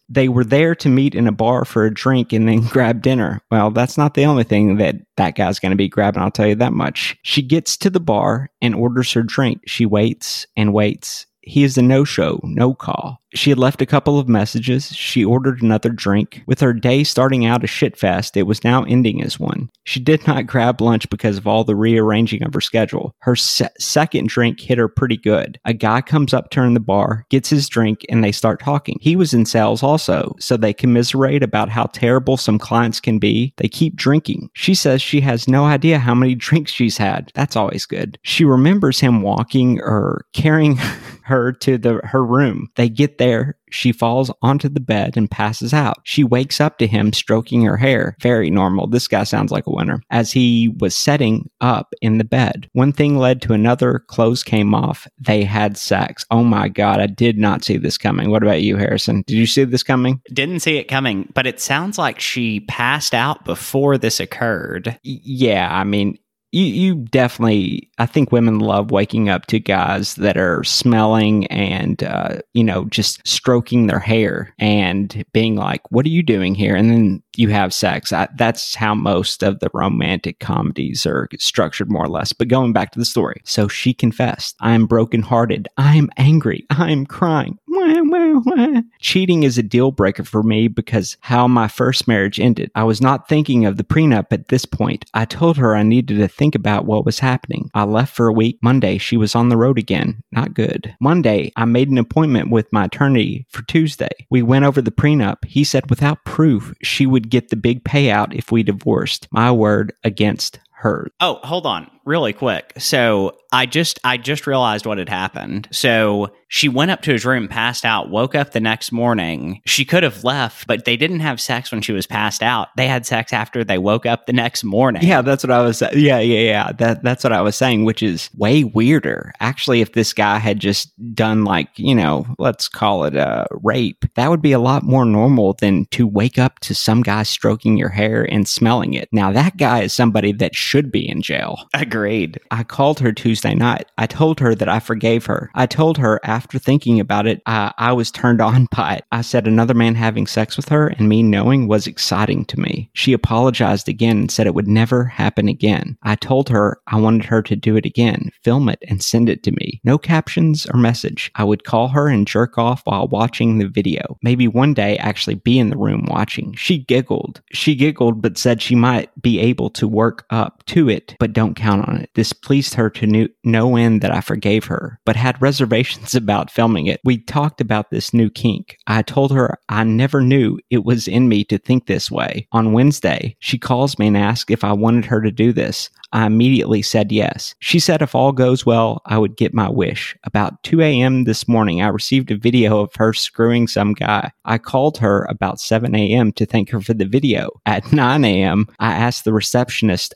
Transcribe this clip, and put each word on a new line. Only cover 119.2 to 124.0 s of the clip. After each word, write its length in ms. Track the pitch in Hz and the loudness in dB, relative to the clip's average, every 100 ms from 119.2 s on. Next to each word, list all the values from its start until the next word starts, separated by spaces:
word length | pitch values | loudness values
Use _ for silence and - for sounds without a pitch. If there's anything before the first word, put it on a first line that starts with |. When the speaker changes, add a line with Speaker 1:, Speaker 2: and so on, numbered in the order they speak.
| 82 78 73 101 - | -2 -6 -8 -10 -4
Speaker 2:
She 180 | - | -2
could 180 | 131 175 | 0 0
have 220 | 160 101 | 0 -2
left, 420 | 117 139 117 - - | -4 -2 -4 -6 -4
but 200 | 113 120 | -4 -2
they 100 | 117 | -2
didn't 240 | 160 175 | -2 -2
have 200 | 156 120 | -4 -6
sex 300 | - 123 - | -6 -6 -6
when 120 | 110 | -8
she 100 | 104 | -4
was 140 | 101 - | -4 -4
passed 360 | 104 107 - | -4 -4 -2
out. 260 | 113 120 - - | -2 -2 -4 -4
They 100 | 131 | -2
had 160 | 127 | -2
sex 300 | 123 113 113 | -2 -4 -4
after 280 | 117 110 120 | -4 -4 -4
they 140 | 104 92 | -2 0
woke 300 | 98 110 | 0 0